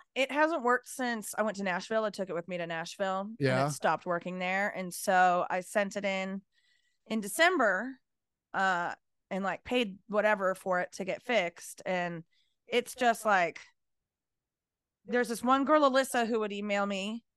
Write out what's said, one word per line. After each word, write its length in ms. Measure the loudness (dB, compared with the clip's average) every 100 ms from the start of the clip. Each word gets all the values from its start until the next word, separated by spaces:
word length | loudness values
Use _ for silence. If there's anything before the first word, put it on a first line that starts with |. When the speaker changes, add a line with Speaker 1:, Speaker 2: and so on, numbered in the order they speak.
| 0
Speaker 1:
it 160 | -2 0
hasn't 300 | 2 2 2
worked 260 | 2 2 0
since 460 | -4 -4 -4 -4 -2
I 40 |
went 140 | -2 -2
to 40 |
Nashville. 420 | -2 -2 0 0
I 60 | 0
took 180 | -2 -4
it 60 |
with 120 | -4 -6
me 100 | -6
to 80 | -4
Nashville, 540 | -4 -6 -4 -2 -2
and 160 | -4 -2
Speaker 2:
Yeah. 300 | 0 2 0
Speaker 1:
it 20 |
stopped 340 | 0 0 0 -2
working 320 | -4 -4 -4
there. 300 | -2 -2 -2
And 220 | -4 -8
so 540 | -6 2 6 6 4 0
I 120 | -4
sent 360 | -2 -2 -2 -2
it 80 |
in, 380 | -4 -2 -4 -8 -12 _ _ _ _ _ -6
in 140 | -6
December, 800 | -4 2 4 6 2 2 -4 -10 _ _ _ _ _
uh, 420 | -2 0 0 -2 -6 _ _ _
and, 120 | -4
like, 200 | -4 -6
paid 340 | -2 -2 -2 -6 -4
whatever 460 | 0 2 2 0
for 260 | -2 -2 -2
it 120 | -2
to 100 | -6
get 180 | -6 -6
fixed. 580 | 0 0 0 -4 -16 -10 -4
And 360 | -2 -2 -6 -12 _ _ _ -4
it's 280 | -2 -2
just, 300 | 0 2 2
like, 360 | 2 2 2 -2 -18 _ _ _ _ _ _ _ _ _ _ _ _ _ -4
there's 220 | 0 0
this 140 | 0
one 220 | 2 2
girl, 260 | 4 6 6
Alyssa, 360 | 4 2 0 0
who 140 | 0
would 120 | -2
email 320 | -4 -2 0
me. 380 | 0 -2 -4 -8 -12